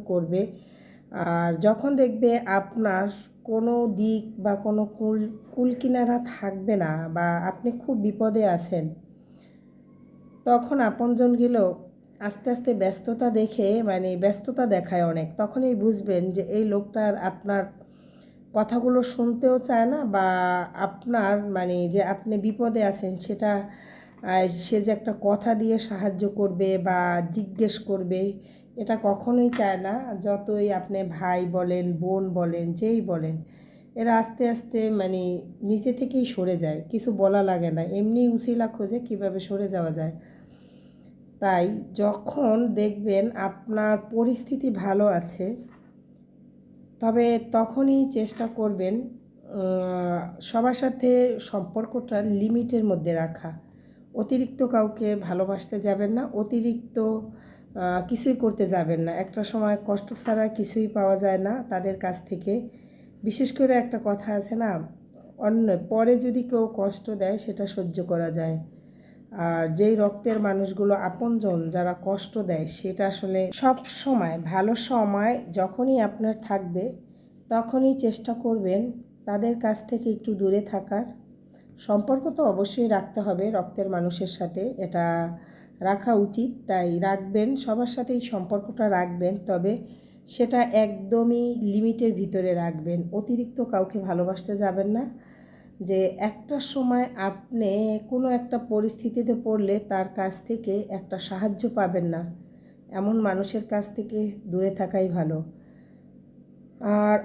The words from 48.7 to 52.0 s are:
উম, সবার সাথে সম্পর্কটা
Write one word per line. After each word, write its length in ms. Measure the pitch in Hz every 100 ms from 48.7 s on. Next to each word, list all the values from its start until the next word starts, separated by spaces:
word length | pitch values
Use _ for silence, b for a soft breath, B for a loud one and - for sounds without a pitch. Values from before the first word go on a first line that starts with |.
| 190 185 226
উম, 1400 | 254 - - - - 202 185 185 185 180 175 175 175 -
সবার 320 | - 233 247
সাথে 640 | 247 262 247 247 247 247 220
সম্পর্কটা 840 | - 208 175 220 226 247